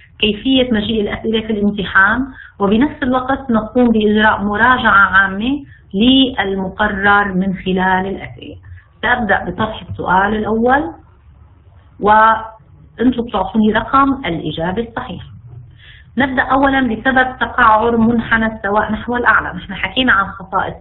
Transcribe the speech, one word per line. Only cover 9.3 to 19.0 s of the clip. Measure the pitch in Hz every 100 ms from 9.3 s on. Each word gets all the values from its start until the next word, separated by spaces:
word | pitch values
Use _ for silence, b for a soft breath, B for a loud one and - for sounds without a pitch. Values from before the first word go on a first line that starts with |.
| 185
بطرح | 175 185 220 - -
السؤال | - - 185 202
الأول، | 214 208 226 240 277 330 - - _ - - - _ - - - -
وأنتم | 196 214 220 220 - - - - - - 247 247
بتعطوني | 226 196 185 220 214
رقم | 220 226 269 277 254 -
الإجابة | 170 160 165 170 196 226
الصحيحة. | - - 180 - - - - - B B B B -
نبدأ | 269 254
أولا | - 269 277 269
بسبب | 254 220 269 254 254 -
تقعر | 240 - 226 214 233 233
منحنى | 220 233 - 226 220
السواء | 220 196 214 208
نحو | 214